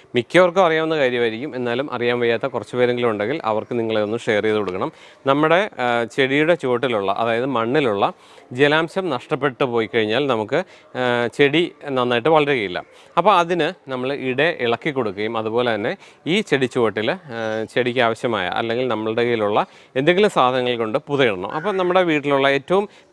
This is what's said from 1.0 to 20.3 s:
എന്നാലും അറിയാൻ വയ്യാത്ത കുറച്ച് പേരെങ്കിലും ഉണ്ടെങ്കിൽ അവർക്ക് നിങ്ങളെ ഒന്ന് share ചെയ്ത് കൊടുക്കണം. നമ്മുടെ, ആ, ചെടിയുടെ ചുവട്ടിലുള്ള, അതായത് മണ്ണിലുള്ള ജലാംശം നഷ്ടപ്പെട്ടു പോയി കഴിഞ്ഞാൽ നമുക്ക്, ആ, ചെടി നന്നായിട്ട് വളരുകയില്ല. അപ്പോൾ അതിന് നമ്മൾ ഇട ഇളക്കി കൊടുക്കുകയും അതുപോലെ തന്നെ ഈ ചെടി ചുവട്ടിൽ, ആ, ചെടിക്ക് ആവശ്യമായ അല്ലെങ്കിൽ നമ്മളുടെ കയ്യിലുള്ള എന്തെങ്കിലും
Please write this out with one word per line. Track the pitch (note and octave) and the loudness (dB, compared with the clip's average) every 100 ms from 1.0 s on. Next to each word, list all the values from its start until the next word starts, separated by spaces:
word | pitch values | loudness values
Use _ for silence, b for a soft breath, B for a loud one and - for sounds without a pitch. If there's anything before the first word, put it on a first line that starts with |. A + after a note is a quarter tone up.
| C3 B2 A#2+ A2 C#3+ B2 | 0 2 0 -2 -8 -6
എന്നാലും | A#2+ A#2+ D3 | -4 -4 -4
അറിയാൻ | A#2+ A#2+ A#2+ | -4 -2 0
വയ്യാത്ത | A#2 A#2 C#3 | 0 0 -2
കുറച്ച് | B2 G#2 B2 | -6 -6 0
പേരെങ്കിലും | B2 B2 A#2+ | 0 2 0
ഉണ്ടെങ്കിൽ | G#2 G#2 D#3+ | 0 -2 -4
അവർക്ക് | A2 A2 G#2+ A#2+ | -2 -4 -2 -4
നിങ്ങളെ | A2+ A2 | -2 0
ഒന്ന് | G#2 A#2 | -2 -4
share | - G#2 | -2 0
ചെയ്ത് | A2 G#2+ | 2 0
കൊടുക്കണം. | F#2+ F#2 C#3+ - B B C3+ | -2 -4 -6 -8 B B 0
നമ്മുടെ, | C#3+ D#3 E3+ G#3+ | 2 4 2 0
ആ, | - B2 A#2+ | -2 -2 0
ചെടിയുടെ | A#2 - C3 C#3 D#3 | -2 0 0 2 2
ചുവട്ടിലുള്ള, | E3+ C3 A#2+ C3 A2 G2 | 2 0 0 0 0 0
അതായത് | G2+ A#2 A2+ C3+ | 0 0 0 0
മണ്ണിലുള്ള | B2 A2+ B2+ B2+ G2+ C#3 - B B B | -2 0 0 0 0 -2 -4 B B B
ജലാംശം | B2 C#3+ D#3 E3 F#3+ F#3 | 2 2 4 0 -4 -4
നഷ്ടപ്പെട്ടു | B2 - D3 C#3+ A#2+ | -4 -4 -2 -2 -2
പോയി | C3+ A#2 A2 | -2 0 0
കഴിഞ്ഞാൽ | A#2 G#2+ A#2 C#3+ | 0 0 0 0
നമുക്ക്, | A2+ G#2 D3 F#3 B B | -2 -2 -4 -4 B B
ആ, | B2 B2+ A#2+ A#2 | -4 -2 0 -2
ചെടി | - C#3 D#3 E3+ - D3 | 2 2 2 -2 -6 -6
നന്നായിട്ട് | C3 B2 A#2+ D3+ | -2 0 2 4
വളരുകയില്ല. | D#3 D3 C3+ F#2+ F2 - B B - | 2 2 0 -2 -6 -10 B B 0
അപ്പോൾ | F3+ F#3 | 4 4
അതിന് | E3+ F3+ D3+ F#3+ - | 2 0 -2 -4 -10
നമ്മൾ | C3 B2+ | -6 -4
ഇട | C#3 C3 B2+ | -4 -4 0
ഇളക്കി | E3 - A#2+ A#2 D#3+ | 0 0 -2 -2 -2
കൊടുക്കുകയും | C3+ G#2+ F#2+ A2 A#2 | -2 -4 -4 -4 -4
അതുപോലെ | A2 A2+ B2 | -2 -2 0
തന്നെ | G#2+ A#2 G3 B B C#3+ | 0 -2 -6 B B -4
ഈ | G3 | -2
ചെടി | G#3 C#3 C3 | 0 0 0
ചുവട്ടിൽ, | C3 A2+ G2+ A2 | 0 0 0 -4
ആ, | F#3 D#3 A#2 A2 A2 A2 | -4 -6 -8 -4 -4 -4
ചെടിക്ക് | C3 B2 B2 | -2 -2 0
ആവശ്യമായ | A#2 A2 B2 G#2+ F2+ | 0 0 -2 -2 -2
അല്ലെങ്കിൽ | G2 A2+ A#2 B2+ | -2 -2 -2 -2
നമ്മളുടെ | G#2+ A2 A2+ | -2 -2 0
കയ്യിലുള്ള | A#2+ A#2 G#2 A2 F#3 B B C3 | 0 0 0 0 -2 B B -2
എന്തെങ്കിലും | D3 F3+ G#3 | 2 4 2